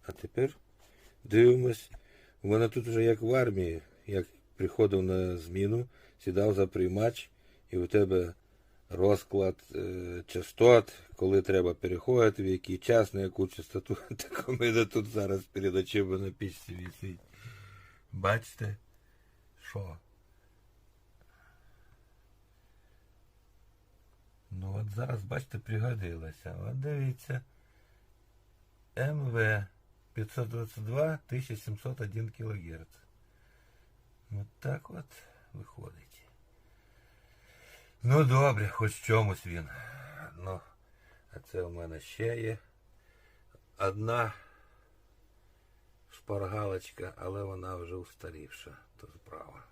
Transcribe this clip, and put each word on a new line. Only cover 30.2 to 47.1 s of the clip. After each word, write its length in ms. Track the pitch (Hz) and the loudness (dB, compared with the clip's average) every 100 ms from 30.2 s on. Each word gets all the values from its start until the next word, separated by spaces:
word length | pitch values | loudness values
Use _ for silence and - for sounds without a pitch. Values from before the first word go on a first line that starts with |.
| 107 - 113 | -8 -6 -6
двадцять 360 | 117 110 113 107 | -6 -10 -10 -6
два, 340 | 123 156 156 _ | -2 -2 -2 _
тисяча 280 | 123 127 107 | -8 -6 -10
сімсот 460 | - 104 127 127 | -10 -10 -10 -8
один 280 | 107 104 113 | -8 -6 -8
кілогерц. 600 | - 113 104 82 80 82 - _ _ _ _ _ _ _ _ _ _ _ _ _ | -8 -10 -8 -10 -16 -18 -20 _ _ _ _ _ _ _ _ _ _ _ _ _
От 160 | 104 101 _ | -10 -10 _
так 300 | 131 139 - | -8 -8 -8
от 160 | 175 139 - - _ _ | -16 -16 -20 -20 _ _
виходить. 580 | 98 - - - - - - - _ _ _ _ _ _ _ _ _ _ - _ - - - - _ | -20 -18 -18 -18 -20 -20 -20 -20 _ _ _ _ _ _ _ _ _ _ -20 _ -20 -20 -20 -20 _
Ну, 200 | 117 143 | 4 6
добре, 460 | 143 127 139 107 104 | 6 6 4 2 -2
хоч 220 | - 110 | -2 -4
в 140 | - - | -4 2
чомусь 400 | 110 104 92 92 | 4 4 -2 -6
він. 240 | 85 78 - - - - - - 82 | -8 -8 -14 -14 -16 -16 -16 -18 -12
Ну, 220 | 92 92 - _ _ - _ - _ | -10 -10 -12 _ _ -20 _ -20 _
а 80 | - | -20
це 220 | - 95 | -10 -8
в 100 | 87 | -8
мене 280 | 85 82 80 | -8 -12 -12
ще 420 | - - 113 117 | -16 -6 -4 -4
є 160 | 110 107 - _ _ _ _ _ _ _ _ - _ - | -6 -8 -12 _ _ _ _ _ _ _ _ -20 _ -4
одна 560 | 98 98 110 120 113 - - - - _ _ _ _ _ _ _ _ _ _ _ _ _ _ | -4 -2 -4 -2 -4 -6 -20 -20 -20 _ _ _ _ _ _ _ _ _ _ _ _ _ _
шпаргалочка, 1040 | - - 101 95 107 104 92 - - 90 | -20 -8 -6 -4 -4 -4 -6 -8 -14 -14